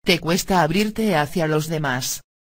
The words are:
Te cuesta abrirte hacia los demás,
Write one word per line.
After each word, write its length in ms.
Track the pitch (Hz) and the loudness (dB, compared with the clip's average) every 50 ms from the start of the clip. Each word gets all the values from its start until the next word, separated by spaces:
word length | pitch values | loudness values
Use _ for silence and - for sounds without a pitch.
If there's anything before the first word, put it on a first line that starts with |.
| - | 2
Te 140 | - 180 156 | 2 0 2
cuesta 420 | - 151 175 - - - 190 180 | 2 0 0 0 0 2 2 2
abrirte 540 | 160 151 165 196 214 214 208 - 220 214 180 | 2 2 2 0 0 0 -2 -2 0 2 2
hacia 320 | 151 147 139 - 185 160 | 2 0 0 -2 -2 0
los 200 | 156 156 156 156 | 2 0 0 0
demás, 560 | 160 165 156 151 139 127 127 131 - - - - _ _ _ | -2 -4 -4 -2 -2 -2 -2 -4 -6 -8 -8 -12 _ _ _